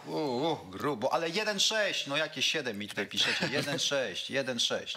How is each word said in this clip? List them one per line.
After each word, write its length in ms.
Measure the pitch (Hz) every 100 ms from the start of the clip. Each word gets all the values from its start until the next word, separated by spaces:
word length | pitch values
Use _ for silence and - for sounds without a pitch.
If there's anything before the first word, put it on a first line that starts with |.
| 143
U, 60 | 160
u, 400 | 151 123 160 151
grubo, 560 | - 95 131 123 123
ale 180 | 160 165
jeden 300 | 170 214 202
sześć, 460 | - 220 196 147 143
no 100 | 147
jakieś 300 | 151 139 123
siedem 320 | 160 127 101
mi 100 | 104
tutaj 180 | - 101
piszecie. 400 | 107 - - 127
Jeden 260 | 139 143 -
sześć, 520 | - 139 117 - -
jeden 300 | 131 131 120
sześć. 360 | - 117 -